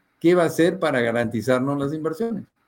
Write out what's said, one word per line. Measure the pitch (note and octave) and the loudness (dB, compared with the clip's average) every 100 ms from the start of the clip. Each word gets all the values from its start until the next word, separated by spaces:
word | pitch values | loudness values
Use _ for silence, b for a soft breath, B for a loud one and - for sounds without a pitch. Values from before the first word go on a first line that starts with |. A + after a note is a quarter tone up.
| _ - | _ -2
qué | E3 | 2
va | F3+ | 4
a | D#3 | 2
hacer | - E3+ F#3 | 2 2 2
para | D#3+ C3 | 0 0
garantizarnos | A#2 A#2 A2+ G#2+ G#2+ B2+ C3+ C#3+ | 0 0 -2 -2 0 0 0 -2
las | C#3 | -4
inversiones. | D#3 D#3 D#3+ A#3 F#3 A#2 _ | -4 -6 -4 -6 -6 -12 _